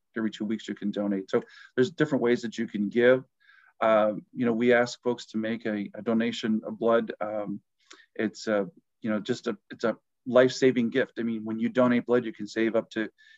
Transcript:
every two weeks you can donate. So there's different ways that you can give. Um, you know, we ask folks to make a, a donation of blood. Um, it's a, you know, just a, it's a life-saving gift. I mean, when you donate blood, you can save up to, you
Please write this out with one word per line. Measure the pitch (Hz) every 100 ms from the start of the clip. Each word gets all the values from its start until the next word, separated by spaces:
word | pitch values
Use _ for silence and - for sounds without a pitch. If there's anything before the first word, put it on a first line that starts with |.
| _ 117
every | 110
two | -
weeks | 104 110 -
you |
can | 104 101
donate. | 101 101 98 95
So | 120 - - - -
there's | 127
different | - 147 127
ways | 120 123
that | 113 110
you | 113
can | 104 101
give. | 117 120 131 - _ _ _ _ -
Um, | 113 110 107 92 -
you | -
know, | 120
we | 110 120
ask | 120 120 -
folks | 123 117 -
to | 110
make | 110 113 113
a, | 104 101
a | -
donation | 101 113 117 113 113 110 -
of | 107
blood. | 113 117 110 -
Um, | 107 107 101 101 - _ _ - _ -
it's | 107 - 113
a, | 104 92 - _ _
you | 113
know, | 107
just | - 117 -
a, | 107 _
it's | -
a | 113 107 _ _ -
life-saving | 120 131 - 131 123 117
gift. | 127 117 -
I |
mean, | 117 113
when | 110 113
you | 117
donate | 117 123 120 -
blood, | 123
you | 113
can | 104 104
save | 113 113
up | 110 -
to, | 117
you | 107 - _